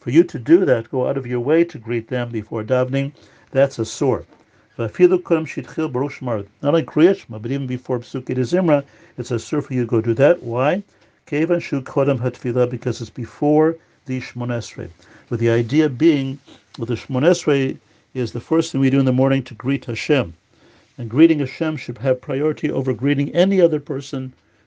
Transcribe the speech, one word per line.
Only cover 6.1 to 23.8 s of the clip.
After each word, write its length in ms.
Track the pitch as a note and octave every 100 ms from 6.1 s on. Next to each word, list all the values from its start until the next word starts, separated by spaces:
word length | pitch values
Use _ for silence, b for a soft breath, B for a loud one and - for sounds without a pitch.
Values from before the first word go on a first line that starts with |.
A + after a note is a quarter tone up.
Shemar. 320 | - C3 A2 G2 _
Not 80 | C#3+
only 80 | D#3+
Kriyat 420 | - D3+ E3+ F#3+
Shema, 140 | - G#2+
but 140 | A2+
even 160 | C#3 C3
before 320 | B2+ - B2+
Psukei 340 | - C3+ B2+
de 80 | B2+
Zimra, 420 | B2 F3+ F3 D3 C#3 b b -
it's 140 | B2
Asur 320 | A#2 - D3+
for 120 | C#3+
you 80 | B2+
to 40 | A#2
go 140 | A#2
do 140 | A2
that. 280 | A2+ C#3+ F3
Why? 400 | A#2+ A#2 C#3 F#3+ - b b b -
Kevan 340 | D3 D#3+ E3+
Shu 200 | - C#3
Kodem 360 | C3 - C#3 C3
Hatfilah, 500 | B2+ - B2+ A#2+ B2
because 320 | A#2+ C3 A2
it's 100 | A2+
before 640 | - C3 - D3 D3+ D#3 E3 b b -
the 140 | C3
Shmon 280 | - B2 A#2+
Esrei. 400 | A#2+ - - F2+ - B B _
With 80 | A2+
the 120 | A#2
idea 380 | A#2 A2+ D3 D#3
being, 520 | A#2+ E3 C#3+ C3+ C#3 B B B -
with 120 | A#2
the 80 | A#2
Shmon 260 | - B2+
Esrei 540 | D#3 F3+ - C#3 C3+ D3 b b b
is 180 | C3 A#2
the 80 | B2
first 320 | - D#3+ D#3+
thing 80 | C3+
we 100 | C3+
do 80 | C#3
in 60 |
the 80 | C3
morning 320 | B2+ C3+ C3+
to 100 | C3
greet 300 | A#2+ C3 C#3
Hashem. 500 | - A2+ - D3 F#2+ E2 _ b b b b -
And 120 | A#2
greeting 300 | A#2+ E3 D#3
Hashem 380 | C3+ - D#3+ D#3
should 220 | - B2
have 220 | C3+ B2+
priority 520 | - C#3 D3+ D3 D3
over 200 | D3 C3
greeting 400 | A2 C3+ C#3+ C#3
any 280 | E3 F#3+ G3
other 180 | E3+
person 540 | D3+